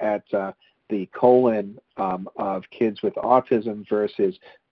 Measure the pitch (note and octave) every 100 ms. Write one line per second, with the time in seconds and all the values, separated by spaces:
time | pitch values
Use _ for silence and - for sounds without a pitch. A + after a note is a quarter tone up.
0 | G#2+ G2+ - G2+ G2 - _ _ - G#2
1 | F2+ - B2 B2+ B2 A2 G2+ A#2 _ -
2 | F#2+ F#2 F#2+ - G2+ F#2+ - - A2+ G#2
3 | G#2 - A2+ B2 - A#2 A2+ G#2+ G2 G#2
4 | G#2 - G2 - - - _